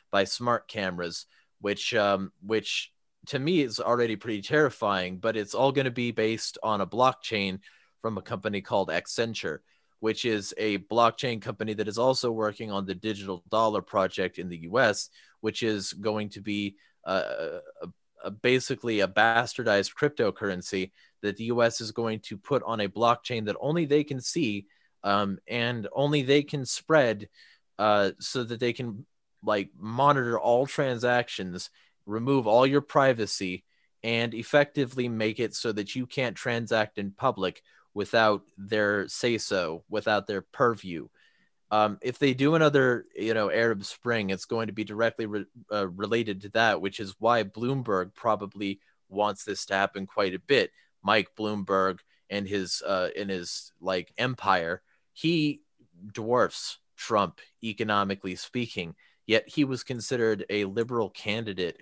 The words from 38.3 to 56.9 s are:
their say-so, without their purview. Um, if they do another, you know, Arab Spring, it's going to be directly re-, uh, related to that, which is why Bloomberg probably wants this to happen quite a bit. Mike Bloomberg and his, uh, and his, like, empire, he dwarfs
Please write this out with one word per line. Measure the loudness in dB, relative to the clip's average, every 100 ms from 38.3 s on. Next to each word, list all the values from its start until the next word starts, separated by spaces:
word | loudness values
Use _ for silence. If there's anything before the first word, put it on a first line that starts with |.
| 2 -4 -16
their | -2 2 2 2 -2
say-so, | -2 0 0 0 -2 -2 -6 -6
without | -4 0 0 0
their | -6
purview. | -6 2 2 2 -6 -8 -10 _ _ _ _ _ _
Um, | 2 2 0
if | -6 0
they | 2
do | 4 4
another, | 6 6 6 4 2 -4
you | -6 -2
know, | 0 2
Arab | 2 2 0
Spring, | -6 -8 -2 -2 0
it's | -4 -4
going | -4 -4
to |
be | -6
directly | -6 0 0 0 -4
re-, | -4 -8 -14 -6
uh, | -4 -2
related | -4 -2 0 0 -4
to | -4
that, | 2 2 2
which | -2 -6
is | -10 -2
why | 2 2
Bloomberg | 0 -4 -4 -2 0 0 -2
probably | -2 0 0 -4 -6 -6 -6 _ _ _
wants | -2 -2 -2
this | -8 -8 -2
to |
happen | 0 0 -2 -6
quite | -2 -2
a | -2
bit. | 2 2 2 -4 _ _
Mike | 2 2 2 -4
Bloomberg | -4 -4 0 2 2 -2 _ _ _
and | -6 -2
his, | -4 -2 -4 -2
uh, | -2 -2 -4
and | -4
his, | -6 -6 -10 -12 _
like, | -4 -4 -4 -4
empire, | -4 -2 2 2 2 -6 _ _ _
he | -4 0 2 0 -2 _ _ _ _ -14
dwarfs | -8 0 2 2 0 -10 -12 _